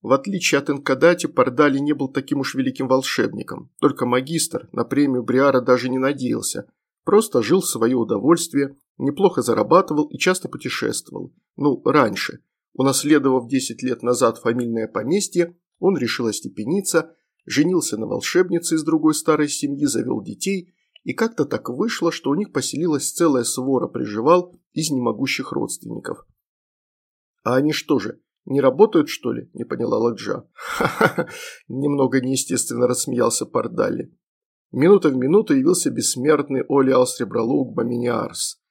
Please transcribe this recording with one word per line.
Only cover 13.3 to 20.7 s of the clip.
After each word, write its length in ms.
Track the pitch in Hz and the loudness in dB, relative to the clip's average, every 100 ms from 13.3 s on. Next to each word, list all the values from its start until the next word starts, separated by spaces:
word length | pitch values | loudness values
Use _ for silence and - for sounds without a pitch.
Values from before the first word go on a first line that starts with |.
| 127 117 | 0 0
десять 340 | 131 131 - | -4 -4 -6
лет 200 | 127 120 | -6 -4
назад 360 | 120 123 120 113 | -2 2 2 2
фамильное 500 | 120 120 120 113 110 | -2 -2 -2 -4 -4
поместье, 680 | - 120 190 202 175 170 - _ _ | -4 -2 -2 0 -2 -2 -6 _ _
он 180 | 190 180 | 0 0
решил 300 | 120 - 117 | -2 -2 -4
остепениться, 880 | 104 - - 107 190 190 165 156 _ _ _ | -4 -10 -10 -4 -4 0 -2 -2 _ _ _
женился 520 | - 135 156 185 - 104 | -6 0 2 2 -2 -6
на 100 | 110 | -4
волшебнице 680 | 110 - 175 180 170 170 160 | -4 -2 0 2 0 -2 -2
из 60 | |
другой 320 | 156 160 156 | 0 2 2
старой 340 | 151 - 151 147 | 2 0 0 0
семьи, 360 | - 139 139 | -2 -4 -2
завел 380 | 147 - 123 120 | -2 -2 -2 -4
детей, 520 | - - 190 196 175 | -6 -8 -4 -4 -8